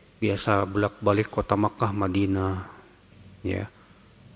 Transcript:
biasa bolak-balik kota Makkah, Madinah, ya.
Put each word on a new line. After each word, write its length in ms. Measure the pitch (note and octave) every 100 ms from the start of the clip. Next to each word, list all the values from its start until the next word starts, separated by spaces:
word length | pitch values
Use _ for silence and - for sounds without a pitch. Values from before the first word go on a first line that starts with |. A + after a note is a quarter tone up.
| - -
biasa 400 | G#2 G2 A2 G2 F#2+
bolak-balik 640 | G2+ G#2 - G#2 G2+ G#2
kota 240 | - - G#2
Makkah, 320 | G#2+ - G#2+
Madinah, 720 | G2+ F#2+ G2 G2 G2 F#2+ F#2 F#2 - - - - - - -
ya. 240 | F#2 F#2+ G2+ - - - - - -